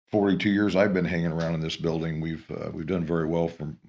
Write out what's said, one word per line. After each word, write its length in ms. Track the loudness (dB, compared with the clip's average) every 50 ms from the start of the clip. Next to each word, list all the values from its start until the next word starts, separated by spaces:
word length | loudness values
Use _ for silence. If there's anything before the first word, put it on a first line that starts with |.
| _ _
forty-two 400 | 0 2 4 4 4 2 2 2
years 240 | 2 4 2 4 4
I've 180 | 4 4 4 4
been 120 | 2 0
hanging 260 | 0 0 0 0 0 0
around 220 | 0 -2 -2 -2
in 60 | -2
this 160 | -2 -4 -4
building, 440 | -2 -2 -2 0 0 -2 -2 -4 -4
we've, 280 | -4 -4 -6 -8 -8 -10
uh, 200 | -10 -8 -8 -8 -8
we've 140 | -8 -4
done 180 | -2 -2 -2 0
very 200 | 0 0 0 0
well 200 | 0 0 0 0
from 320 | -2 -4 -6 -10 -10 -10 -12 _